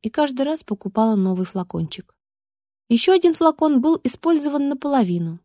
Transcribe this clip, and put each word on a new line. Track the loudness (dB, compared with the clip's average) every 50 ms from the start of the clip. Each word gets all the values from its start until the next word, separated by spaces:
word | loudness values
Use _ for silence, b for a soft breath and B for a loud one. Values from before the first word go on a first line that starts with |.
и | -10 -6
каждый | -2 -2 -2 -2 -2 -2 -4
раз | -4 -4 -6 -6
покупала | -8 -10 -8 -8 -6 -2 0 0 2 2
новый | 2 0 0 0 -2 -4
флакончик. | -6 -6 -8 -8 -6 -6 -8 -8 -8 -8 -14 -16 _ _ _ _ _ _ _ _ _ _ _ _ _ _ _ _ _
Ещё | 0 2 4 4 4
один | 4 4 2 2
флакон | 4 2 2 2 2 2 2 2 2
был | 2 2 0 0 0
использован | -4 -6 -2 -2 0 0 0 0 -2 -2 -2 -2 -4
наполовину, | -4 -6 -4 -2 0 0 2 0 0 -2 -4 -6 -8 -12 -16